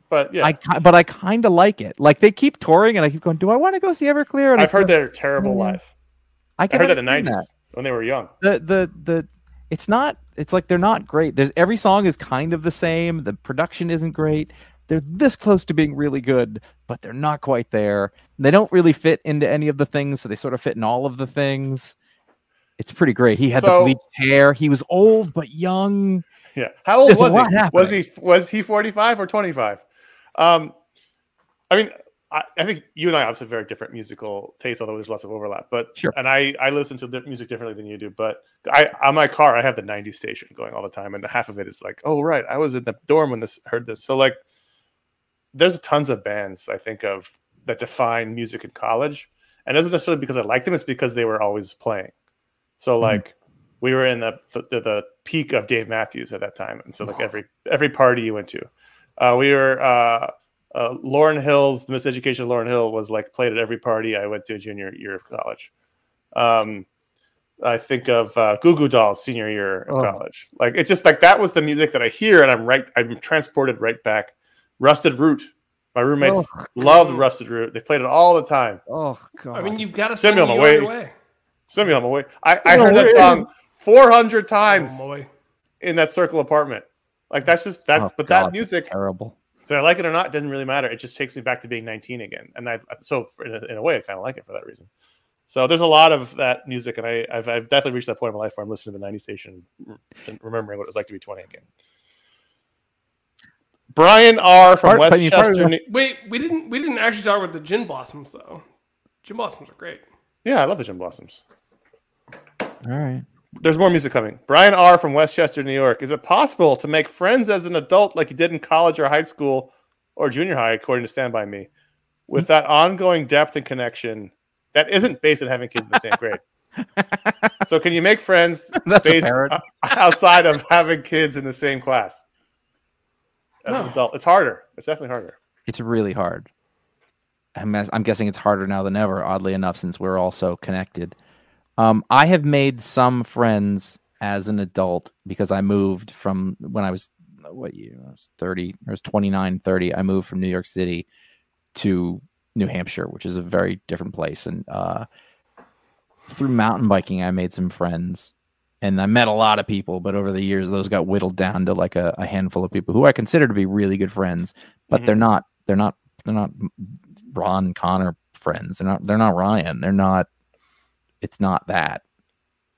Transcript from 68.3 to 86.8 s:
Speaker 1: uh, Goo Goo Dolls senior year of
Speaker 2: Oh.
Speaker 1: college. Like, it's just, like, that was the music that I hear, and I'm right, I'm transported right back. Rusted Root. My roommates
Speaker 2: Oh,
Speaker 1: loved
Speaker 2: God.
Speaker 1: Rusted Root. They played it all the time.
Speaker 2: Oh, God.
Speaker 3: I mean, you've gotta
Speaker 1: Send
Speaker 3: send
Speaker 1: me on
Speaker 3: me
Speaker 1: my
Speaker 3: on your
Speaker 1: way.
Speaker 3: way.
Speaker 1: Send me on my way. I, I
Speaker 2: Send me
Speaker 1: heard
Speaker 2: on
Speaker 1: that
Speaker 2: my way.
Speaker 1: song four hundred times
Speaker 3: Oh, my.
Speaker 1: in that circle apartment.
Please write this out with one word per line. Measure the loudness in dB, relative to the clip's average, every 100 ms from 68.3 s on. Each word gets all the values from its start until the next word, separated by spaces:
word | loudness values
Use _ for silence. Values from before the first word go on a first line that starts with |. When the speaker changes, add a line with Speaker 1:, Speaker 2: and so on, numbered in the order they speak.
| -2
Speaker 1:
uh, | 0 0
Goo | 2
Goo | 2 2
Dolls | 2 2 0
senior | -8 -8 -6
year | -6 -6 -6
of | -6 -4
Speaker 2:
Oh. |
Speaker 1:
college. | -4 -6 -12 -18 -16 -4
Like, | -2 0
it's | 0
just, | 2
like, | 4 6
that | 6 6
was | 2
the | -2
music | -2 0 0
that | 0
I | -4
hear, | -2 4 6
and | 6
I'm | 4 2
right, | 0 0 -4
I'm | -4 -6
transported | -4 -4 -2 -4 -2 -2
right | -4 -4
back. | -4 -4 -4 _ _ _ _ 0
Rusted | 2 4 2
Root. | 2 0 0 -6 _ _ _ _
My | -2
roommates | -2 2 2 2 -2 -8
Speaker 2:
Oh, | -16
Speaker 1:
loved | 0 6 8 8
Speaker 2:
God. | 4
Speaker 1:
Rusted | 0 0 -8
Root. | -8 -6
They | -8
played | -4 -2
it | 0
all | 4 4
the | 4
time. | 0 -2 -2 -6 -12
Speaker 2:
Oh, | -8 -8 -10 _ -20
God. | -16 -10
Speaker 3:
I |
mean, | -8 -8
you've | -10
gotta | -6 -6 0
Speaker 1:
Send | 2
Speaker 3:
send | 4
Speaker 1:
me |
on | 4
Speaker 3:
me | 6
Speaker 1:
my | 6
Speaker 3:
on |
your | 6 4
Speaker 1:
way. | -6
Speaker 3:
way. | -12 -18 _ _ _ _ _
Speaker 1:
Send | -4 0
me |
on | 0
my | 0
way. | -4 -6 _
I, | 2 4
I | 6 8
Speaker 2:
Send |
me |
Speaker 1:
heard | 8
Speaker 2:
on |
Speaker 1:
that | 8 8
Speaker 2:
my |
way. | 8
Speaker 1:
song | 8 6 0 _ _ _
four | 6 10 10
hundred | 8 6 0 0
times | 2 4 4 0 -10
Speaker 3:
Oh, | -12
my. | -14 -16 _ _ _ _ _
Speaker 1:
in | -4 0
that | 0
circle | 0 -2 -2
apartment. | 0 0 -2 -6